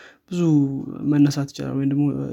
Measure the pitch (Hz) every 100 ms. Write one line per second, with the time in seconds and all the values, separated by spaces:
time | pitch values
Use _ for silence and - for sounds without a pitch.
0 | - _ - 175 170 151 139 135 - -
1 | 139 147 143 143 139 - 135 135 139 143
2 | 143 135 139